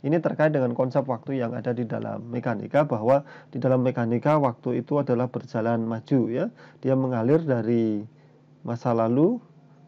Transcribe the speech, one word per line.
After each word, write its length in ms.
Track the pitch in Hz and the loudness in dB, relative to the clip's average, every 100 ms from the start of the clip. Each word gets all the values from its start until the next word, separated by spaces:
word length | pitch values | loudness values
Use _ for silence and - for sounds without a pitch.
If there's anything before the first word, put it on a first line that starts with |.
| 143 | 2
ini 120 | 165 | 0
terkait 320 | 156 - 156 | 0 2 2
dengan 200 | 151 127 | 2 0
konsep 320 | 120 131 139 135 | 0 0 0 -2
waktu 320 | 120 - 135 | -6 -4 -4
yang 160 | 117 | -4
ada 200 | 120 113 | -4 -4
di 120 | 120 117 | -4 -4
dalam 440 | 113 110 107 117 | -6 -8 -10 -8
mekanika, 520 | 123 123 107 110 143 151 | -6 -4 -6 0 0 2
bahwa 400 | 117 110 139 - - - | 0 2 2 0 -20 -12
di 80 | 135 | -4
dalam 240 | 127 127 | 2 2
mekanika 560 | 127 123 117 120 147 151 | 2 0 0 0 2 2
waktu 480 | 135 117 131 120 117 | 2 -2 -4 -4 -2
itu 160 | 147 | -2
adalah 280 | 139 120 123 | 0 0 0
berjalan 480 | 120 110 117 113 117 | -6 -6 -4 0 0
maju, 480 | 113 113 - 139 113 | -2 -6 0 0 2
ya. 240 | 123 202 - - - | -2 -4 -8 -20 -6
Dia 120 | 127 | 0
mengalir 480 | 131 131 120 113 156 | 0 0 0 2 2
dari 640 | 165 123 110 117 113 107 107 - - _ _ _ | 2 0 2 2 2 -2 -6 -18 -20 _ _ _
masa 320 | - 120 127 | -8 -4 0
lalu, 480 | 117 113 123 170 247 - - - - | 2 2 4 2 2 -8 -20 -20 -20